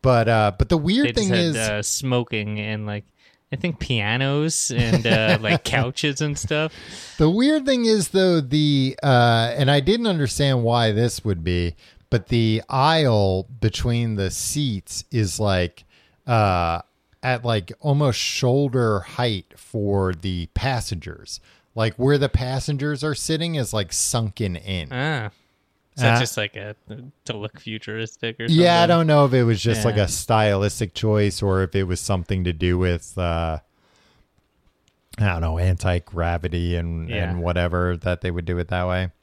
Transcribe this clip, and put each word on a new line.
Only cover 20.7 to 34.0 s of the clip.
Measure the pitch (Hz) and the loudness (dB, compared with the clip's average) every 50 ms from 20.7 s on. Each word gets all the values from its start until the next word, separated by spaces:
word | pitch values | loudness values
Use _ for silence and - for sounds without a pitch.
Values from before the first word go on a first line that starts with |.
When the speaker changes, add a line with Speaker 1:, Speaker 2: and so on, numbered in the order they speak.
| 131 117 - - - 82 - - 76 - - - - - _ _ _ _ _ _ _ | -2 -2 -4 -6 -8 -8 -10 -12 -16 -16 -16 -16 -16 -16 _ _ _ _ _ _ _
Speaker 1:
Like, | 113 110 110 - | -2 -2 -2 0
where | - 123 135 147 139 | 0 2 2 4 4
the | 139 143 | 2 0
passengers | - 131 131 127 131 135 - - 147 135 139 147 151 131 147 | 0 -2 -2 0 -4 -4 -2 -4 -4 -2 -2 -4 -4 -4 -4
are | 156 147 | -4 -4
sitting | - - - 160 156 165 170 165 | -4 -4 -4 -2 -2 -2 -4 -4
is, | 147 123 - - | -4 -4 -2 -4
like, | 107 98 82 | -4 -4 -4
sunken | - - - - - 120 113 104 95 - 117 98 87 | -4 -4 -4 -2 -2 -2 -2 -2 -4 -4 -4 -4 -4
in. | 85 - 98 98 90 80 71 | -6 -8 -6 -6 -6 -6 -6
Speaker 2:
Ah. | 127 123 139 156 156 131 107 104 _ _ _ _ _ _ _ _ _ _ _ _ _ | -6 -6 -4 -4 -4 -4 -6 -10 _ _ _ _ _ _ _ _ _ _ _ _ _
Is | 139 | 0
that | 123 113 117 | 2 2 4
Speaker 1:
Uh, | 120 | 2
Speaker 2:
just, | 123 113 - | 2 -2 -4
like, | - 104 104 - | -4 -6 -6 -8
a, | 104 98 104 107 _ _ - 107 131 123 135 _ _ _ | -12 -14 -14 -14 _ _ -18 -18 -16 -16 -20 _ _ _
to | - 117 | -10 -10
look | 104 104 110 _ | -8 -8 -12 _
futuristic | - - 110 110 110 - - 107 110 110 107 - _ - 113 113 - | -14 -14 -12 -12 -12 -10 -10 -10 -8 -10 -10 -10 _ -10 -10 -8 -6
or | 113 117 | -2 2
something? | 160 160 175 | 4 4 6
Speaker 1:
Yeah, | 175 170 170 170 | 6 6 4 4
I | |
don't | 170 175 165 165 | 4 4 2 4
know | 156 151 147 143 | 4 6 6 4
if | 135 127 | 4 4
it | 127 120 | 4 4
was | 117 113 95 | 4 2 2
just, | - 117 110 110 107 | 0 0 0 2 0
like, | 117 104 | 0 2
Speaker 2:
Yeah. | 107 101 | 2 0
Speaker 1:
a | 87 | 0
stylistic | - - - - 117 110 107 107 101 98 101 104 - - 113 90 _ | -2 -6 -2 0 2 4 4 4 2 2 0 0 -2 -2 -6 -6 _
choice | - - 110 107 107 104 101 92 - | -2 0 2 2 4 2 2 0 0
or | - 101 95 95 95 | 0 2 2 2 0
if | 90 - | 0 0
it | 101 95 | -2 0
was | 87 90 - | 0 -2 -4
something | - - 101 92 87 - 101 92 90 | -2 -2 -2 -2 -2 -2 -2 -2 -2
to | 87 | -2
do | 85 78 90 90 90 | -2 0 0 2 2
with, | 90 92 90 87 82 - - - | 2 2 2 0 -2 -4 -10 -6
uh, | 98 90 85 82 82 85 82 80 76 _ _ _ _ _ _ _ _ | -4 -2 -2 -2 -2 -2 -2 -4 -6 _ _ _ _ _ _ _ _